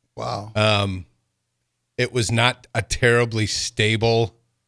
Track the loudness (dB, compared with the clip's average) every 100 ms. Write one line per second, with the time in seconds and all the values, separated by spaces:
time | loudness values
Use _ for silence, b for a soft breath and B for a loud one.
0 | _ -12 -8 -8 -6 0 2 2 -2 -6
1 | -12 _ _ _ _ _ _ _ _ -4
2 | -2 -2 0 2 0 0 -8 -6 -4 0
3 | 2 2 0 -2 -2 -4 -6 0 0 2
4 | 2 2 0 _ _ _